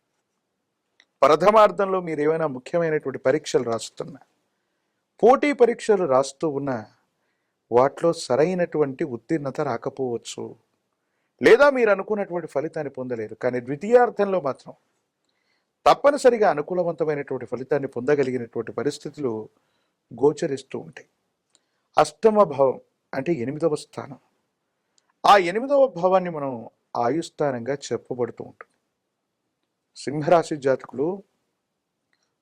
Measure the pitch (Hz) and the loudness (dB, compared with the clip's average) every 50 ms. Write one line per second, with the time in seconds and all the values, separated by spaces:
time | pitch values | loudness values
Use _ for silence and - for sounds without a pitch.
0 | _ _ _ _ _ _ _ _ _ _ _ _ _ _ _ _ _ _ _ _ | _ _ _ _ _ _ _ _ _ _ _ _ _ _ _ _ _ _ _ _
1 | _ _ _ - - 135 151 151 170 202 208 226 214 202 - - 202 190 190 185 | _ _ _ 0 2 4 4 4 4 4 6 6 6 4 4 0 -2 -2 -2 -4
2 | 180 165 156 147 147 151 160 165 160 151 131 127 - - - 175 170 160 156 151 | -4 -4 -4 -2 0 0 0 0 -2 -4 -6 -8 -10 -4 -4 -2 -2 0 -2 -4
3 | - 135 123 123 - 131 135 156 151 - - 147 123 117 117 110 - - _ - | -4 -6 -8 -4 0 0 0 0 -2 -2 -2 -2 0 0 -4 -6 -6 -10 _ -14
4 | - - - - _ _ _ _ _ _ _ _ _ _ _ _ _ _ _ _ | -14 -14 -14 -20 _ _ _ _ _ _ _ _ _ _ _ _ _ _ _ _
5 | _ _ _ - - 226 262 269 294 294 285 - 247 220 233 233 - - 208 190 | _ _ _ 2 4 6 6 6 4 0 2 4 4 2 2 0 0 0 2 2
6 | 185 147 131 127 135 135 - - - 160 139 139 139 139 127 113 107 - _ _ | 2 2 2 2 2 0 -4 -6 -6 -4 -4 -4 -4 -6 -6 -8 -8 -14 _ _
7 | _ _ _ _ _ _ _ _ _ _ _ _ _ - 113 120 127 143 - - | _ _ _ _ _ _ _ _ _ _ _ _ _ 0 2 4 4 4 0 0
8 | - 170 160 - - - 127 123 151 175 185 180 175 170 - 156 151 135 131 135 | 0 0 0 -2 -2 -2 0 2 2 0 0 -2 -4 -2 -2 -2 -2 -2 -4 -8
9 | 170 147 120 113 _ - 165 160 143 135 127 - 151 139 117 117 - 139 - - | -8 -8 -8 -10 _ -4 -4 -4 -4 -6 -6 -6 -6 -6 -6 -6 -8 -10 -8 -6
10 | 135 123 120 117 - - - - 113 110 - _ _ _ _ _ _ _ _ _ | -6 -6 -6 -8 -10 -12 -14 -12 -14 -14 -16 _ _ _ _ _ _ _ _ _
11 | _ _ _ _ _ _ _ - - 151 214 247 285 285 277 254 233 214 202 190 | _ _ _ _ _ _ _ 2 6 6 8 8 8 4 4 4 2 2 2 0
12 | 190 - 214 208 196 170 170 175 160 151 - 139 135 165 - 160 151 135 - 131 | 0 -6 -4 -6 -6 -6 -6 -8 -8 -6 -6 -6 -6 -6 -6 -8 -10 -8 -10 -10
13 | 127 127 123 113 107 104 110 - - 127 120 123 120 120 143 147 - 208 240 247 | -8 -8 -8 -8 -8 -10 -10 -6 -4 -4 -4 -4 -6 -8 -10 -8 -2 4 4 4
14 | 240 220 202 - 202 196 190 180 147 135 123 - - - 123 _ _ _ _ _ | 4 4 0 -2 -2 0 0 -2 -4 -4 -8 -8 -12 -20 -20 _ _ _ _ _
15 | _ _ _ _ _ _ _ _ _ _ _ _ _ _ _ _ - 147 - - | _ _ _ _ _ _ _ _ _ _ _ _ _ _ _ _ 2 2 2 4
16 | - 285 294 262 - 254 240 220 208 185 156 147 147 - 185 180 175 170 165 - | 4 0 2 4 4 4 4 4 2 2 2 0 -4 -6 -4 -4 -2 -4 -2 -4
17 | 165 151 151 143 139 - 135 127 123 - - 120 131 - 151 143 139 131 - 123 | -4 -4 -4 -4 -6 -8 -8 -10 -8 -8 -10 -10 -6 -4 -4 -4 -4 -6 -8 -6
18 | 120 135 147 139 135 127 123 127 117 113 - 120 110 107 104 - 117 143 147 - | -2 0 0 2 0 -2 -2 -6 -8 -8 -8 -10 -10 -8 -8 -6 -6 -6 -6 -8
19 | - 160 143 - 147 123 110 110 107 - _ _ _ _ _ _ _ _ _ _ | -14 -16 -12 -8 -6 -6 -6 -6 -10 -12 _ _ _ _ _ _ _ _ _ _
20 | _ - 131 113 143 147 156 151 175 160 139 127 - _ - 113 82 80 - - | _ -18 -6 0 0 0 0 0 -6 -6 -6 -8 -12 _ -14 -14 -14 -14 -20 -20
21 | - _ _ _ _ _ _ _ _ _ _ _ _ _ _ _ _ _ - - | -20 _ _ _ _ _ _ _ _ _ _ _ _ _ _ _ _ _ 0 0
22 | 151 - - _ - 220 214 208 202 165 139 127 139 131 117 - _ _ _ _ | 0 0 0 _ 2 2 4 4 2 2 2 0 2 2 0 -2 _ _ _ _
23 | _ - - - - 170 170 131 113 131 147 151 160 165 147 147 - _ - - | _ -12 -10 -8 -4 -4 -4 -4 -4 -6 -6 -2 -2 -2 -2 -4 -10 _ -14 -14
24 | 113 - 131 - _ _ _ _ _ _ _ _ _ _ _ _ _ _ _ _ | -14 -14 -16 -20 _ _ _ _ _ _ _ _ _ _ _ _ _ _ _ _
25 | _ _ _ _ - 175 196 208 180 170 180 220 254 277 285 277 269 240 - 170 | _ _ _ _ 4 6 6 6 6 2 -2 -4 -2 0 2 2 2 2 0 0
26 | 175 185 185 190 180 180 165 151 143 135 127 117 117 - _ _ _ _ - 123 | 0 2 2 2 0 0 -8 -8 -8 -8 -8 -10 -12 -16 _ _ _ _ -4 -2
27 | 120 117 135 160 165 - _ - 156 143 131 120 117 127 139 147 - - 123 113 | -2 0 -2 -2 -6 -8 _ -4 -2 -2 -2 -4 -6 -8 -8 -8 -6 -8 -8 -8
28 | - - 135 120 123 117 110 - 110 - - - - _ _ _ _ _ _ _ | -8 -8 -6 -6 -6 -6 -6 -12 -16 -18 -18 -20 -20 _ _ _ _ _ _ _
29 | _ _ _ _ _ _ _ _ _ _ _ _ _ _ _ _ _ _ _ - | _ _ _ _ _ _ _ _ _ _ _ _ _ _ _ _ _ _ _ -14
30 | - 123 135 156 147 165 180 165 160 - 165 147 127 139 131 123 - - - 120 | -12 -8 -8 -4 2 4 4 4 2 0 -6 -4 0 0 0 -2 -4 -10 -6 -4
31 | 143 165 190 196 - _ _ _ _ _ _ _ _ _ _ _ _ _ _ _ | -4 -4 -4 -8 -12 _ _ _ _ _ _ _ _ _ _ _ _ _ _ _
32 | _ _ _ _ _ _ _ _ | _ _ _ _ _ _ _ _